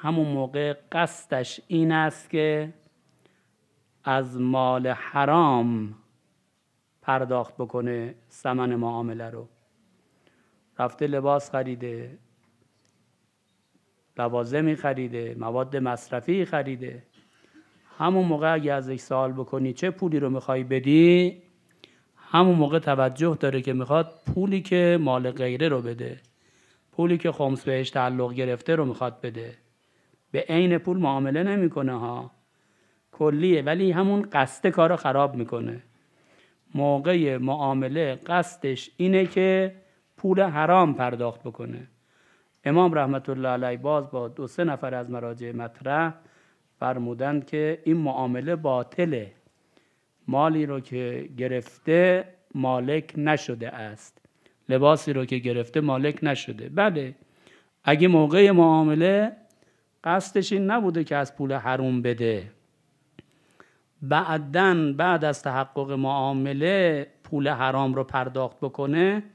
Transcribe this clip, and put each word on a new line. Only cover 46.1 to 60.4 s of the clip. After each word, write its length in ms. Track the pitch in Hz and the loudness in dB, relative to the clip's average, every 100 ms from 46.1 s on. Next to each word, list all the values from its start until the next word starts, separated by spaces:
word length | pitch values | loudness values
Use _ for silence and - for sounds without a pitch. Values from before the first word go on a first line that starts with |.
| 160 _ _ _ _ _ - | -4 _ _ _ _ _ -6
فرمودند 680 | 123 127 120 117 135 147 135 | -4 -4 -6 -4 -2 -4 -4
که 320 | 151 151 160 | -4 -2 -2
این 120 | 156 165 | 0 0
معامله 600 | 147 131 127 123 143 170 | 0 -2 -4 -4 -4 -2
باطله، 760 | 151 127 120 - 175 123 101 _ _ _ _ _ _ _ _ _ - | 0 -2 -2 -4 -2 -2 -8 _ _ _ _ _ _ _ _ _ -4
مالی 380 | 135 156 156 147 | 0 2 0 -2
رو 140 | 139 | -6
که 500 | 123 123 123 127 147 127 | -8 -8 -6 -8 -10 -8
گرفته 880 | 127 127 117 - - 165 180 180 185 - _ | -4 -6 -8 -8 2 6 6 4 0 -16 _
مالک 580 | 135 131 127 127 156 151 151 | -4 0 0 0 -2 -4 -4
نشده 520 | 151 151 - 117 120 | 0 0 -2 -10 -10
است، 520 | 120 107 107 - _ _ _ _ _ - | -12 -14 -16 -20 _ _ _ _ _ -2
لباسی 440 | 131 143 156 151 | 4 6 4 2
رو 120 | 135 | -2
که 140 | 131 127 | -2 -2
گرفته 420 | 123 120 117 156 | -2 -2 -2 0
مالک 380 | 147 131 143 143 | 0 0 0 -2
نشده. 460 | 151 135 - 107 135 | -2 -2 -6 -12 -6
بله، 460 | 156 208 156 131 - _ _ _ _ _ _ | 2 2 0 -6 -12 _ _ _ _ _ _
اگه 240 | - 151 180 | 2 6 8
موقع 420 | 165 151 180 202 | 8 6 8 8
معامله 840 | 180 165 160 156 156 180 202 214 214 _ _ _ _ _ _ | 10 8 8 4 4 4 2 0 -4 _ _ _ _ _ _
قصدش 480 | 165 185 190 202 | 0 0 0 -2